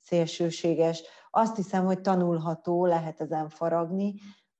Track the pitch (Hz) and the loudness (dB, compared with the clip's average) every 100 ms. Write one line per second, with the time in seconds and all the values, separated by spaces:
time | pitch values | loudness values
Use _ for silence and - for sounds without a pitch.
0 | - 175 165 - 170 165 170 156 165 165 | -2 0 0 0 -2 0 0 2 2 0
1 | - - - - 226 226 180 190 185 185 | -10 -20 -4 0 0 -2 -2 0 2 0
2 | 196 185 175 165 165 160 - 175 180 165 | 2 2 2 0 -2 -4 -2 2 2 2
3 | 160 - 156 160 156 - 165 165 165 190 | -2 -8 -6 -4 -6 -4 -2 0 0 -2
4 | 202 202 202 - _ | -2 -4 -16 -20 _